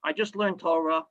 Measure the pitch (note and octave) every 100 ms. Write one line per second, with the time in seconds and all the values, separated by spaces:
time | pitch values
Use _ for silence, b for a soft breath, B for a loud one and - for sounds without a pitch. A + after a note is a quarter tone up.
0 | - D#3 G#3 G3+ G#3 F#3 F3+ E3 D#3+ D#3+
1 | D#3+